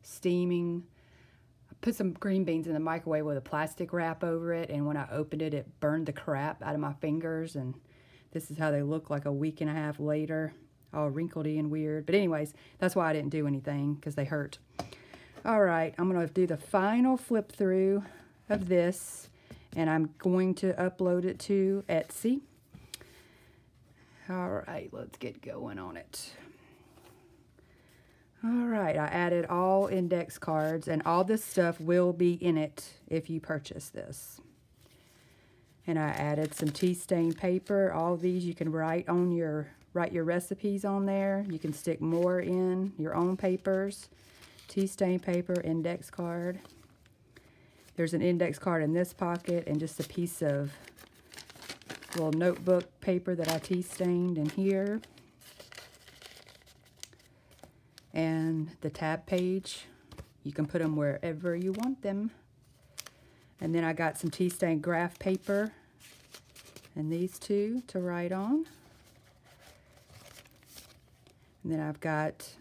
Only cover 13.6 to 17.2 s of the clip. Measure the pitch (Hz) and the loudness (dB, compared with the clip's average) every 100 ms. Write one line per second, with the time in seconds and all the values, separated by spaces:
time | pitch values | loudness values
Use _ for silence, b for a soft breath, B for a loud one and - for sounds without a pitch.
13.6 | 131 143 143 147 151 147 139 151 139 - | -2 0 0 -2 -4 -2 -2 -2 -4 -8
14.6 | - B B B B B B B - 220 | -20 B B B B B B B 2 6
15.6 | 190 165 160 - 180 180 165 - 180 156 | 6 6 2 2 2 2 2 2 2 2
16.6 | - 196 196 233 254 254 | 2 4 4 6 4 2